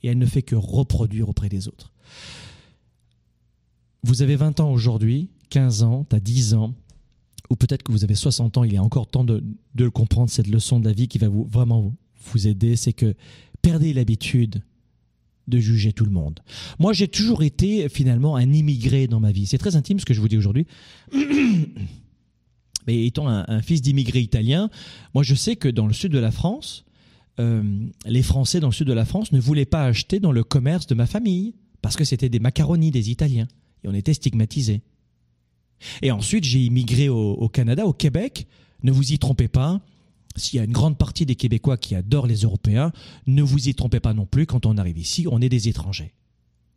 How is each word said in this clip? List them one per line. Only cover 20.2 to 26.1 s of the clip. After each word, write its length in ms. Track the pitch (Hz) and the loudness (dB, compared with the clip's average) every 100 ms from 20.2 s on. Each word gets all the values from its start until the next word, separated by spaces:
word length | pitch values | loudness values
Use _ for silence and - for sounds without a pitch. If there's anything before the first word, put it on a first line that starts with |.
vous 60 | 107 | 2
dis 100 | 110 | 2
aujourd'hui. 280 | 101 120 165 - - - - | 2 0 -2 -8 -20 -20 -6
<clears throat> 40 | 277 285 285 254 180 151 107 92 - - _ _ _ _ _ _ - - | -4 0 2 2 2 0 -6 -12 -12 -20 _ _ _ _ _ _ -10 -4
Mais 180 | 117 117 | 0 0
étant 220 | 147 147 | -2 -2
un, 180 | 104 85 | -2 -2
un 140 | 110 | -4
fils 200 | 110 165 | 0 0
d'immigré 400 | 127 139 120 127 | 2 0 0 -2
italien, 480 | 110 113 110 156 214 - - - - | 0 0 2 0 -2 -6 -20 -20 -4
moi 80 | 135 | -2
je 140 | 131 135 | 2 0
sais 200 | 214 240 | 0 -2
que 120 | 139 | -2
dans 180 | 117 107 | 0 0
le 80 | |
sud 180 | 110 190 | 0 0